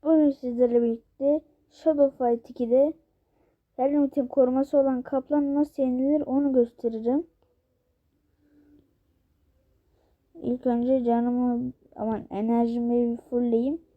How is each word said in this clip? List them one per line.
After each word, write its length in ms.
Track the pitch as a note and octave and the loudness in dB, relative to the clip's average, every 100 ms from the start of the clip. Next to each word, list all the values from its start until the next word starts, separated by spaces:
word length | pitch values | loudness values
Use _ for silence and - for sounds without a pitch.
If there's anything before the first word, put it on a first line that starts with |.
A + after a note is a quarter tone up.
Bugün 260 | C#4+ D#4+ D4 | 4 4 4
sizlerle 520 | C4+ B3+ A#3+ B3 A#3+ | 0 -6 0 2 2
birlikte 600 | A#3 A3+ _ _ C#4 D4+ - _ _ | 0 -2 _ _ 0 0 -2 _ _
Shadow 460 | _ D#4+ D4 C#4 - | _ 0 4 2 2
Fight 320 | B3 A#3 - | -2 -2 -6
ikide 440 | B3+ A#3+ B3 C#4+ D#4+ _ _ _ _ _ _ _ - | -8 0 2 2 0 _ _ _ _ _ _ _ -4
Helmut'in 520 | C4 D4 C#4+ C#4+ B3+ | 0 2 0 -2 -4
koruması 500 | - B3+ C4 C#4 D4 | 2 2 2 0 2
olan 240 | C4+ B3+ | 2 0
kaplan 540 | B3+ C4+ C4 D4 C#4+ C#4+ | -4 -6 -2 -2 0 -2
nasıl 280 | D4 - | -2 -2
yenilir 380 | C4 B3 C4+ D4+ | -2 0 0 0
onu 320 | C#4+ C4 C#4+ | 0 -2 0
göstereceğim. 760 | C4 A#3 _ A#3+ A3+ A3+ C4+ E4+ _ _ _ _ _ _ _ _ _ _ _ _ D4 D4 _ _ _ _ _ _ _ _ _ _ _ _ _ _ _ _ E4+ | 2 0 _ -6 -4 -2 -2 -4 _ _ _ _ _ _ _ _ _ _ _ _ _ _ _ _ _ _ _ _ _ _ _ _ _ _ _ _ _ _ -12
İlk 240 | - B3 B3+ | -8 -4 -2
önce 380 | A#3+ A#3+ C4 | -2 0 0
canımı, 680 | A#3+ A#3 A#3+ B3 B3 A#3+ B3+ - _ - | 0 0 0 -2 -2 -2 -6 -12 _ -10
aman, 260 | A3 A3 A3+ | -6 -6 -8
enerjimi 840 | F#3+ A3 A#3 A#3 A#3 A#3+ A#3+ A#3+ | -6 -2 0 0 -2 -2 0 0
bir 100 | A#3 | -4
fullleyeyim. 600 | - A#3+ A#3+ A3+ B3 E4 _ | -6 -4 0 0 -2 -6 _